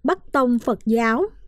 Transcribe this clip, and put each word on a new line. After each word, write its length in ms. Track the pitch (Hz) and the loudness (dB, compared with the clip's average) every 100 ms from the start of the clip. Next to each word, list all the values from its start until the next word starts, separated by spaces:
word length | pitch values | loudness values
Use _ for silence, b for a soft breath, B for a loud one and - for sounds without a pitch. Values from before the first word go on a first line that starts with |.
Bắc 280 | 269 370 - | -2 -2 -2
tông 260 | 277 247 240 | 0 2 0
Phật 200 | - 170 220 | -2 -2 0
giáo. 360 | 226 226 240 415 - | 0 2 0 -2 -6